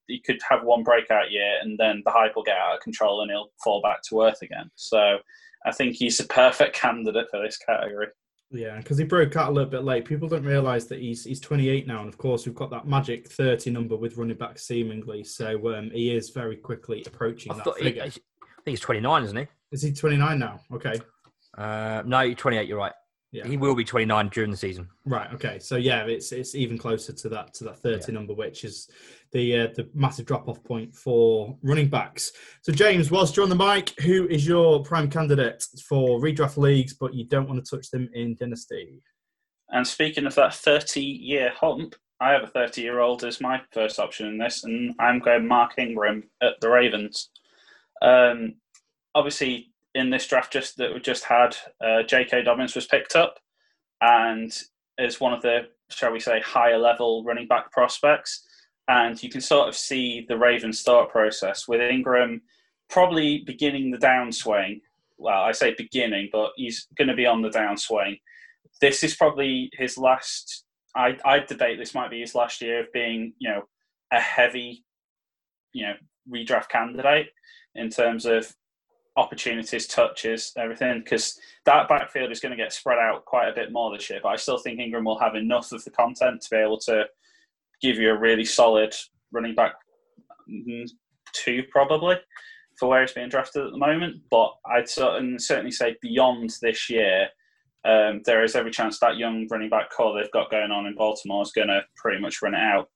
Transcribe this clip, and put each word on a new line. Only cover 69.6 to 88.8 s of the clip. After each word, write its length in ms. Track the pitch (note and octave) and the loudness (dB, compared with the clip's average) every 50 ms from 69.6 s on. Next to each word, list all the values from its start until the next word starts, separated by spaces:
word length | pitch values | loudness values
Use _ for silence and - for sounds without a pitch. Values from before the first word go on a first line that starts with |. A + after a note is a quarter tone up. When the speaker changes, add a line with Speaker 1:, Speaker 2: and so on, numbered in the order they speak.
| B2+ C3 - | -4 -6 -6
Speaker 1:
his 240 | - C3 B2 - | -6 -6 -6 -4
last, 680 | C3 C3 B2+ C3 B2+ - - - - - - - - _ _ _ _ _ _ _ | 0 2 2 2 2 0 -8 -12 -12 -12 -14 -16 -18 _ _ _ _ _ _ _
I, 220 | B2+ B2 B2+ B2+ C3 - | 0 0 0 0 0 2
I 140 | C3+ C#3 C#3+ | 4 4 4
debate 380 | C#3 - C#3+ A2+ B2+ A#2 A2+ | 2 -2 -4 -2 -2 -2 -2
this 160 | G2 A#2 - - | -4 -10 -8 -6
might 160 | C3 B2 - | -6 -6 -6
be 120 | A#2 A#2 | -8 -10
his 120 | A#2+ A#2 - | -12 -6 -2
last 280 | B2 A#2+ A#2 - - | -2 -2 -2 -4 -8
year 180 | B2 A#2 A#2 A#2 | -6 -4 -4 -4
of 100 | A2+ - - | -4 -4 -4
being, 400 | B2 A#2+ A#2 A2+ A2+ A2+ A2+ - _ | -4 -4 -4 -4 -6 -8 -8 -10 _
you 100 | B2+ A2+ | -6 -6
know, 140 | G#2 G2+ G2+ _ _ _ _ _ _ _ _ _ | -6 -6 -6 _ _ _ _ _ _ _ _ _
a 100 | B2 A#2 | 0 0
heavy, 640 | - - - - B2 A#2 A#2+ B2+ A#2+ A#2+ A#2+ - _ _ _ _ _ _ _ _ _ _ _ _ _ _ _ _ _ _ _ | 0 0 2 2 2 2 2 -4 -10 -10 -16 -18 _ _ _ _ _ _ _ _ _ _ _ _ _ _ _ _ _ _ _
you 120 | B2+ G#2+ | -8 -8
know, 80 | G#2 G2+ - _ _ _ _ _ C3 | -8 -8 -10 _ _ _ _ _ -12
redraft 380 | B2 A#2 A#2 A#2 C3 A2 - - | -10 -10 -2 0 0 0 0 0
candidate 580 | - A#2+ A#2 A#2+ B2 B2+ C3 C#3 D3 D#3 D3+ - _ _ _ - - - _ _ _ | -2 -2 -2 -2 -4 0 4 4 4 4 2 -2 _ _ _ -20 -20 -20 _ _ _
in 140 | A2 A#2 A2+ | -8 -8 -6
terms 360 | A2+ - A#2+ A#2 A#2 A2+ A#2 | 0 2 2 2 2 0 0
of 280 | A#2 A2+ A2+ A2+ - - _ _ _ _ _ _ _ _ _ _ _ _ | 2 2 2 0 -4 -14 _ _ _ _ _ _ _ _ _ _ _ _
opportunities, 720 | - B2 - - A2 - B2 A#2 A#2 A2+ - - A2+ - | 0 0 0 -2 -8 -6 -6 -6 -6 -6 -6 -6 -6 -6
touches, 640 | - - - A#2 A2 - - - A#2 A2+ A2 - - - | -4 2 2 2 2 2 -4 -4 -4 -4 -4 -6 -10 -8
everything, 460 | B2 A#2 A2+ A2+ - C3+ B2+ B2 A2+ A2 | -6 -6 -6 -4 -2 -2 -2 -2 -2 -2
'cause 360 | - - A2 - - - - - - - _ _ | -2 -2 -2 -2 -4 -8 -12 -20 -20 -20 _ _
that 220 | - C#3+ D3+ - - | 6 6 6 6 4
backfield 420 | D3+ C#3+ - - - C#3 C3 A#2 | 2 2 2 -4 -4 -6 -4 -4
is 80 | A#2 A2+ | -6 -8
gonna 160 | - C3 B2 | -8 -8 -6
get 160 | A2+ A2 - - | -6 -6 -6 -6
spread 240 | - - C3+ B2 | -6 -2 0 2
out 280 | A#2 A#2 A2 G2+ - - | 2 2 2 0 -2 -4
quite 240 | - - B2 A#2 A2+ | -2 0 2 2 0
a 40 | A2 | -2
bit 180 | A#2+ A2 - | -4 -6 -4
more 200 | A#2 A#2+ A#2 A2 G2+ | -4 -4 -4 -4 -4
this 140 | G2+ - - | -8 -10 -10
year, 100 | G2 G2 - | -10 -4 -2
but 60 | G2+ | -2
I 60 | G#2 | -2
still 200 | A2 - - B2+ | -2 -2 -4 -4
think 220 | B2 - B2+ A#2 A#2 | -4 -4 -8 -8 -8
Ingram 240 | A#2+ A#2 A2+ A#2 A2 | -8 -6 -4 -4 -2
will 160 | A2 A2 A2 | -2 0 0
have 160 | A#2+ A2 A2 | 0 0 0
enough 360 | A2 A2 A2+ A#2+ A#2+ A#2 - | -2 -2 0 0 0 -2 -4
of 120 | B2 A2+ - | -14 -14 -14
the 80 | - | -8
content 500 | - - A#2+ A#2+ B2+ - C3 B2+ A#2 A#2 | 0 0 0 0 2 0 0 0 0 -2
to 80 | - - | -8 -2
be 80 | A2+ | 0
able 220 | A2 A2 G#2+ A2 G#2+ | 2 2 2 0 -2
to 260 | - - A2+ G#2+ G#2+ - _ _ _ _ _ _ _ _ _ _ _ _ _ _ | -2 0 0 0 0 -2 _ _ _ _ _ _ _ _ _ _ _ _ _ _
give 160 | - C3 A2+ | -2 -2 0
you 140 | A2 A2+ A2 | 2 4 2
a 60 | A2 | 2
really 280 | G#2+ A2+ A2+ A2+ A2 A2+ | 4 4 2 2 2 0
solid 500 | - - - A#2+ A2+ A2 G#2+ | -2 4 6 6 6 6 6